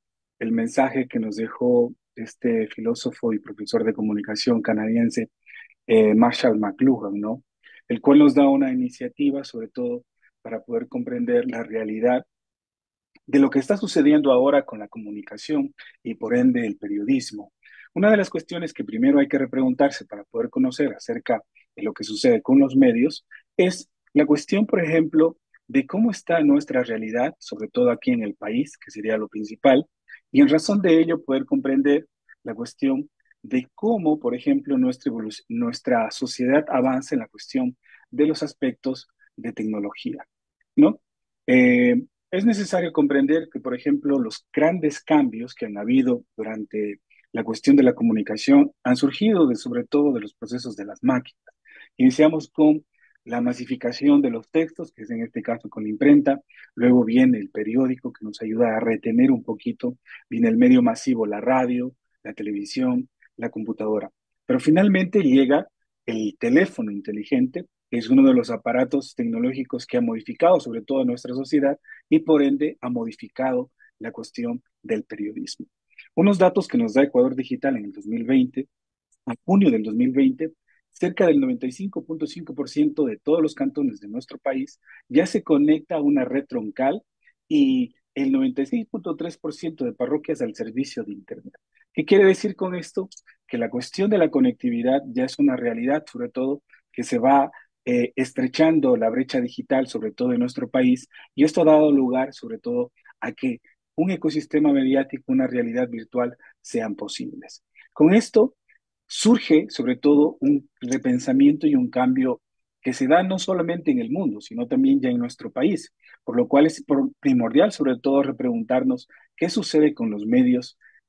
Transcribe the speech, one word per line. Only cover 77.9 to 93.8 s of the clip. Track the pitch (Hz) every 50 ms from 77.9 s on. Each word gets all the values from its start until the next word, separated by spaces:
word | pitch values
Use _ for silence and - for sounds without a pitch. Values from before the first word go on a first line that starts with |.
dos | - 101 98
mil | 104 113 117 113
veinte, | 120 135 131 127 123 - 135 139 _ _ _ _ _ _ _ _ _ _ _ -
a | 123 117 -
junio | - 180 196 202 196 151
del | 117 107 107
dos | 110 107
mil | 117 123 131
veinte, | 127 139 135 131 127 - 160 160 - _ _ _ _ _ _ _
cerca | _ - 180 170 - - 190
del | 170 151 139
noventa | 135 127 123 120 -
y | 127
cinco | - - 196 196 - 165 -
punto | - 160 151 151
cinco | 147 - 175 156 - 135
por | 143 139 -
ciento | - 147 151 147 147 156 143
de | 120 107
todos | - - 147 160 175
los | 156 147 -
cantones | - 139 135 - 151 139 123 104 98
de | 101 101
nuestro | 110 127 - - -
país | - - 139 - - - - - _ _ _ - - _ -
ya | 123 151 185
se | 180 - 202
conecta | - - 156 143 147 151 156 156 - - 170
a | 156
una | 143 143 147 135 127
red | 123 127 139 139
troncal | - 127 120 107 104 - - - 269 - 220 _ _ _ _ _ _ _ _ _ -
y | - - - - 131 127 123 - _ _ _ _ -
el | 143 139 135
noventa | 135 131 - - 254 -
y | 139
seis | - 247 233 214
punto | - - 202 175 180 156
tres | 143 160 170 - _
por | - 160 151
ciento | - 175 160 156 - 131
de | 120 107
parroquias | - 123 127 147 147 - - 151 -
al | 123 113 107
servicio | - 110 110 110 131 139 - - 123 107
de | 104
Internet. | 98 - - - - - - - _ _ _ _ _ _ _ _
¿Qué | - 160 151
quiere | - 196 196 196
decir | 190 185 - - 202 185
con | - 190 185 180
esto? | 175 156 - - 190 190 - - - _ _ _ _ _ -
Que | 131 117
la | 117 -
cuestión | 123 123